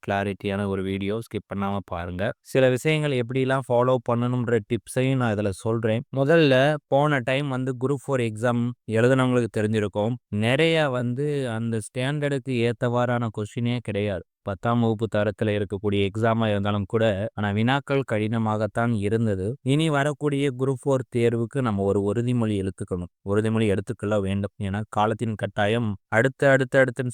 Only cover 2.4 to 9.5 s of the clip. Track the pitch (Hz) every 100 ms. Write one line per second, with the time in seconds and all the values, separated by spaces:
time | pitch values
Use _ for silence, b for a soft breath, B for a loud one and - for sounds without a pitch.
2.4 | - 135 131 127 156 156 147 127 117 131
3.4 | 131 135 131 120 123 131 - 117 123 123
4.4 | 117 117 101 117 - 127 131 135 120 104
5.4 | 104 95 - 113 113 113 - 131 139 170
6.4 | 147 131 143 151 - 139 147 139 120 131
7.4 | 147 127 127 123 131 139 - 131 117 107
8.4 | 120 120 120 120 - 110 120 131 127 123
9.4 | 113